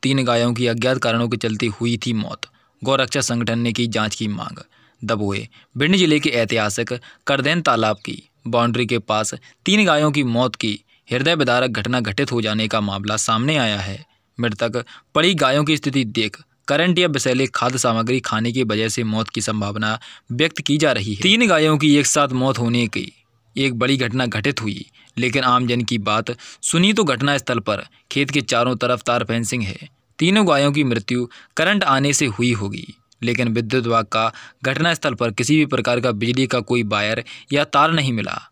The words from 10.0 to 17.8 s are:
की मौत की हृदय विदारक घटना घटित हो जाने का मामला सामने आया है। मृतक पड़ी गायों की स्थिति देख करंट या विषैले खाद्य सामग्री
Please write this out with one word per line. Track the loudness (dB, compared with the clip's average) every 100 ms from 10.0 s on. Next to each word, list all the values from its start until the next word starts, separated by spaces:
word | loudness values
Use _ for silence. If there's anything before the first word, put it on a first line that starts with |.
| 2
की | 0 0
मौत | 0 0 -2
की | -6 -6 _ _ _
हृदय | -2 0 2
विदारक | 2 2 0
घटना | -2 -2 -2
घटित | -2 -2 -2
हो | -2
जाने | -2 -2 0
का | 0
मामला | -2 -4 -4 -4
सामने | 0 0 0 0
आया | 0 -2
है। | -6 -10 -14 _ _ -6
मृतक | -4 -2 -4 -4 -8 -18 _ 0
पड़ी | 2 2
गायों | 2 2
की | 2 0
स्थिति | 0 -2 -2
देख | -2 -4 -6 -20 _ -2
करंट | 2 2 2
या | 2
विषैले | 0 0 0 0
खाद्य | 0 -2
सामग्री | 0